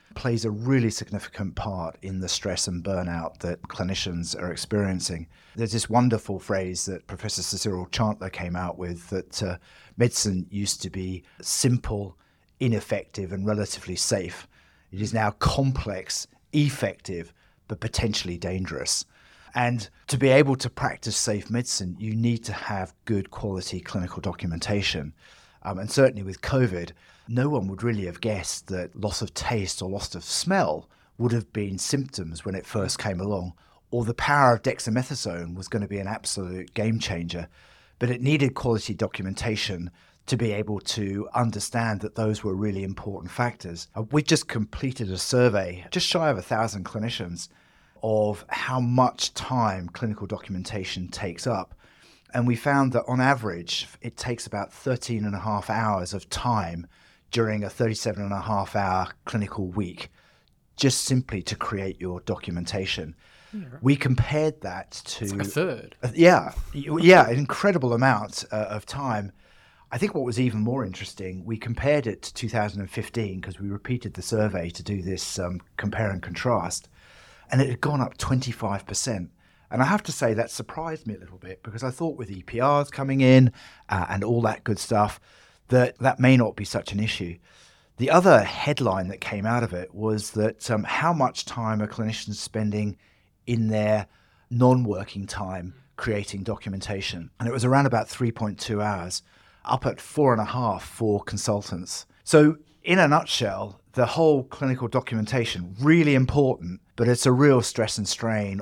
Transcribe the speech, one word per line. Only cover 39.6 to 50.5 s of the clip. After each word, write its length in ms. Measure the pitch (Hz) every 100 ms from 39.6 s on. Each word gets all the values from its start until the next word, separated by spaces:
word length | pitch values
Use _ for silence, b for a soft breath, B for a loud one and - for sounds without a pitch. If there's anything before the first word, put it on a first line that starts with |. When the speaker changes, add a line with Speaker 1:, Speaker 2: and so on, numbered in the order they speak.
| - 90 85 b b b -
Speaker 1:
to 120 | 120
be 160 | 117
able 260 | 104 104 101
to 480 | - - 98 101 104 123
understand 640 | 117 101 - 117 117 101
that 140 | 107 -
those 280 | 110 107
were 120 | 107 95
really 280 | 107 98
important 480 | 95 95 104 98 87
factors. 580 | - 120 - 90 85 - 107
Uh, 80 | 110
we 120 | 151
just 240 | 143 156 -
completed 640 | 120 107 - 135 127 101
a 60 | 92
survey, 680 | - 127 123 101 90 90 -
just 160 | 180 -
shy 220 | 175 160
of 80 | 107
a 40 |
thousand 440 | - 113 113 101 90
clinicians, 640 | 110 113 - 90 85 - b b b b b
of 440 | 113 107 104 101 -
how 320 | - - 127
much 540 | 120 123 123 - -
time 560 | - - 127 110 95 87
clinical 360 | - 113 104 98
documentation 840 | 98 -